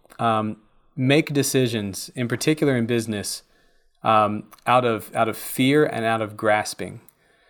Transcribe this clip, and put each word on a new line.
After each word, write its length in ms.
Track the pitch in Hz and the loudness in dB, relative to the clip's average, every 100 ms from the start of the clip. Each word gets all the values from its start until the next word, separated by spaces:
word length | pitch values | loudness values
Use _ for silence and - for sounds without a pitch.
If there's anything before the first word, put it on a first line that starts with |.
| _ - | _ -4
um, 400 | 117 110 107 110 _ _ _ - | 0 0 -2 -6 _ _ _ -2
make 380 | 131 147 156 | 2 2 2
decisions, 760 | 143 131 135 123 113 101 - - - | 0 0 2 0 0 -4 -8 -10 -8
in 120 | 120 | -4
particular 480 | 120 - 156 147 123 | -2 0 0 2 0
in 120 | 117 | 0
business, 560 | 120 110 104 - - - _ _ _ _ _ | -2 -2 -6 -6 -10 -14 _ _ _ _ _
um, 460 | 113 110 104 107 - - - | 2 4 4 -2 -10 -8 2
out 200 | 123 123 | 2 2
of, 300 | 107 - 113 | -2 -4 -2
out 140 | 113 | -2
of 80 | 101 | -4
fear 480 | - - 127 147 151 | -6 0 2 4 2
and 180 | 117 | 0
out 180 | 113 113 | -2 -2
of 140 | 107 107 | -4 -2
grasping. 680 | 110 107 104 - 92 113 - _ _ _ | 0 0 0 -8 -10 -12 -20 _ _ _